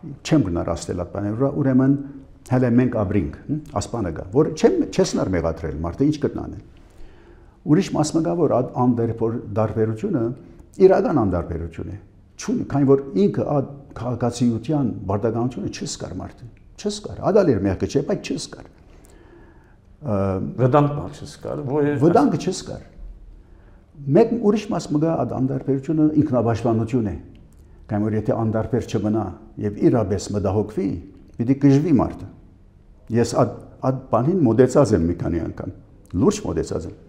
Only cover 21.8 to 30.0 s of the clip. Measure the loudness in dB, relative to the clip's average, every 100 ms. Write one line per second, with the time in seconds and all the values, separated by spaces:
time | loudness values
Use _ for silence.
21.8 | 0 2 4 4 4 0 -4 -6 -10 -14
22.8 | -16 -18 -18 -18 -20 -20 -20 -20 -20 -20
23.8 | _ -12 2 4 4 2 2 0 -2 -6
24.8 | -2 0 0 0 -2 -2 -2 -2 -2 -2
25.8 | 0 2 4 4 2 2 2 0 0 0
26.8 | 0 0 -2 -4 -12 -20 -20 -20 -20 -20
27.8 | -6 -2 0 0 -2 0 0 -2 0 -2
28.8 | -2 -2 0 -2 -4 -10 -16 -6 -6 2
29.8 | 2 4